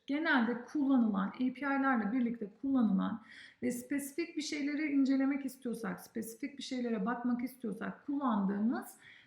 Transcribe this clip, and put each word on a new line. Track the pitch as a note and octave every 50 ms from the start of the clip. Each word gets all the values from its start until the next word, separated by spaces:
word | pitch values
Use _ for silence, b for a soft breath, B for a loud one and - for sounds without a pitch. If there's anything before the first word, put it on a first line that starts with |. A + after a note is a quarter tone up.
| _
genelde | - C#4 D4+ E4 E4 D4 B3 A3+ A3+ A#3+ A#3+ -
kullanılan, | - - D4+ C4+ C4+ C4+ B3 A3+ G#3+ G3 F#3+ G3
A | G3 -
P | - B3+ B3+ - -
I'lerle | C#4+ C#4 C4+ C4+ C4+ C4+ B3+ A3 G3+ G3
birlikte | B3 C4 A#3+ A3+ - - G#3 F#3+ - _
kullanılan | - C#4 C4+ B3+ A3+ G3 F#3+ F#3 F#3 G3 A3 - B B B B B B B B A#3
ve | B3
spesifik | B3 - - - C#4+ C#4 C#4 - - E4+ E4+ - -
bir | D#4
şeyleri | D4 - D#4 D4 C#4 D4 D4 C#4 D#4 C#4+
incelemek | C#4 C#4 C4+ C4 C4+ C4 C4+ C4+ C#4+ C#4 C4+
istiyorsak, | B3+ - - - A#3+ A3 - A3 F#3 F3+ -
spesifik | - - - A3+ - - - - C#4+ - -
bir | - -
şeylere | - C4 B3 A#3+ A#3 A3+ G3+ F#3+
bakmak | A#3 B3 A#3+ - B3 A#3+ - C4
istiyorsak | B3+ - - - G#3+ F#3 - G3 F#3+ - - -
kullandığımız, | C#4+ C#4+ C#4+ C#4+ B3 G#3+ G3+ F#3+ F#3+ G3+ G3+ G#3+ A#3 D4+ F#4+ - - - - B B B B B